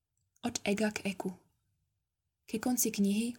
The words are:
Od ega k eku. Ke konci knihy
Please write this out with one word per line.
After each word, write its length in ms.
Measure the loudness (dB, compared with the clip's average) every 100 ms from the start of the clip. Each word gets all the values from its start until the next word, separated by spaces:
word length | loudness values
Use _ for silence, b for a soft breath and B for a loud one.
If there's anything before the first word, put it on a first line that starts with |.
| _ _ _ _
Od 180 | -6 -4
ega 280 | -2 2 0
k 140 | 0 -4
eku. 280 | -4 -6 -8 _ _ _ _ _ _ _ _ _ _ -8
Ke 140 | -4
konci 320 | 0 2 0
knihy 420 | 2 2 2 0